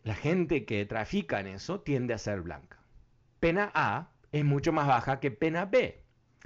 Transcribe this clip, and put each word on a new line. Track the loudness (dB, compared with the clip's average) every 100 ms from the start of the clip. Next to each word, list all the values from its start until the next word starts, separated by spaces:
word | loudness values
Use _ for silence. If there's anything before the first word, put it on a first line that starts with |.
la | -6 -2
gente | 2 2 2 0 0
que | -2 -2
trafica | -4 -2 -2 -2 -2
en | -4
eso | -8 -8 -6
tiende | -2 -2 0 -2
a |
ser | -2 -4
blanca. | -6 -12 -16 -20 _ -20 -20 _ _ _
Pena | 0 2 0 0
A | 0 0 -6 _ _
es | 0
mucho | 2 2 2
más | 2 4
baja | 4 2 -2
que | -2
pena | 0 0 0 2
B. | 2 2 -4 -20 _ _ _